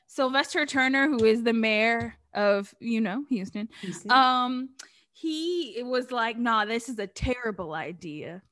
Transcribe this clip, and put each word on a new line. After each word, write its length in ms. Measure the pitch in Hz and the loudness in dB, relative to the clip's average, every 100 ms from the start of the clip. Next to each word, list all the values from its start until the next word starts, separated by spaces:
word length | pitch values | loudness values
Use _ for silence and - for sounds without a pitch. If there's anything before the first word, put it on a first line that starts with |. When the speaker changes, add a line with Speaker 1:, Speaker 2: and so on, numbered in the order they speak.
| _ | _
Speaker 1:
Sylvester 580 | - 262 269 - 349 302 | -2 0 2 0 0 0
Turner, 440 | 269 262 269 269 | 2 2 4 2
who 160 | 240 220 | 4 4
is 180 | 226 | 4
the 80 | 233 | 2
mayor 600 | 226 220 214 226 233 233 - _ | 2 2 2 2 0 -4 -10 _
of, 400 | - 208 202 202 - | 0 2 2 -2 -8
you 220 | 233 226 | -2 0
know, 240 | 208 226 294 | 0 -2 -4
Houston, 400 | 220 196 208 220 - | -4 -4 -8 -10 -10
Speaker 2:
Houston. 280 | 185 - 208 | -10 -8 4
Speaker 1:
um, 580 | 262 254 254 247 254 262 - - _ _ | 6 6 4 0 -4 -8 -12 -20 _ _
he 680 | _ 320 311 330 349 262 233 | _ -6 -4 -2 -4 -4 -6
was 280 | 247 254 254 | -2 -2 -2
like, 260 | 240 226 233 | -2 -2 0
"Nah, 280 | 240 220 208 | 2 2 2
this 220 | 233 247 | -2 -4
is 80 | 220 | -8
a 80 | 196 | -8
terrible 680 | - - 247 226 190 170 | -4 -2 -2 -4 -6 -6
idea." 680 | 156 147 175 170 151 139 180 - | -6 -6 -10 -12 -10 -10 -14 -6